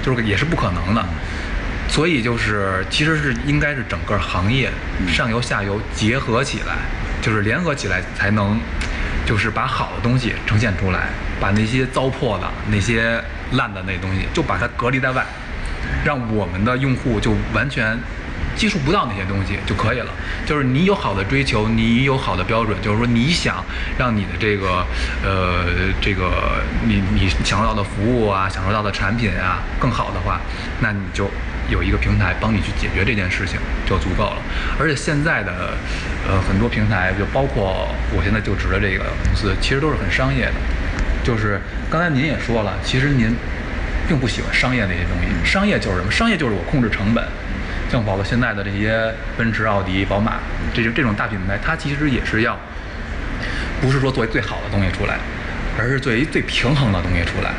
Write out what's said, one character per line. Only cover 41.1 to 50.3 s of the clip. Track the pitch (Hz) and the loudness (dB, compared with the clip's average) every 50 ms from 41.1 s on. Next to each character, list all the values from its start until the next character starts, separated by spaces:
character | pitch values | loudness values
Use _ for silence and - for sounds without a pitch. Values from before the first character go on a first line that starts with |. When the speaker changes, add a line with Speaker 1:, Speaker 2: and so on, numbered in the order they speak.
| - - - | 0 0 2
Speaker 1:
就 | 127 120 | 0 2
是 | 107 104 104 101 98 - - - - - - | 2 2 0 0 -2 -4 -6 -6 -6 -4 -2
刚 | - 160 | 0 0
才 | 175 175 | 2 2
您 | 151 123 139 | 2 2 2
也 | 160 123 101 | 2 0 -2
说 | - - 117 113 104 | -2 0 0 0 0
了， | 98 95 101 - | 0 -2 -2 -2
其 | - - 131 | 0 0 2
实 | 135 143 | 2 2
您 | 143 127 113 110 120 120 - - - - - - - - - - - - - | 4 4 4 2 2 0 -2 -4 -4 -4 -6 -4 -4 -4 -2 -2 0 0 0
并 | - 170 | 2 2
不 | 131 123 | 2 2
喜 | 117 - - | 0 -2 -2
欢 | - - | -2 -2
商 | - - - 123 127 | 0 0 0 2 0
业 | 123 104 | 0 0
那 | 92 87 | 0 0
些 | 87 87 | 0 0
东 | 87 90 87 | 0 0 0
西。 | 90 92 | 0 0
Speaker 2:
嗯。 | 95 85 82 | 0 0 0
Speaker 1:
商 | - - 196 202 | 2 2 2 2
业 | 208 175 113 | 2 2 0
就 | 107 113 | 0 0
是 | 95 | 0
什 | 90 90 | 0 0
么？ | 104 | 0
商 | - - 226 | 0 2 2
业 | 233 208 | 2 2
就 | 165 156 120 | 2 2 0
是 | 104 | 0
我 | 92 82 | 0 -2
控 | - - 143 | 0 2 2
制 | 120 104 | 2 2
成 | - - 101 104 117 | 0 0 2 2 2
本。 | 117 113 - - - - - - - - - - - - - | 2 0 -2 -6 -6 -6 -6 -4 -4 -4 -4 -4 -4 -2 0
像 | - 127 107 | 0 0 0
宝 | 101 98 | 0 0
宝 | 98 98 | 0 0
现 | - 131 117 | 0 2 2
在 | 123 120 107 | 2 0 0
的 | 101 98 | -2 -4
这 | 98 | -2
些 | 98 101 107 110 110 113 113 113 113 - - - - | -2 0 0 2 2 2 0 0 -2 -4 -6 -6 -2
奔 | - 113 113 107 | 0 0 0 0
驰、 | 104 107 | 0 0
奥 | 110 104 98 92 | 2 2 2 0
迪、 | 92 92 95 98 | 0 0 0 0
宝 | 98 98 101 | 2 2 2
马， | 107 113 | 2 0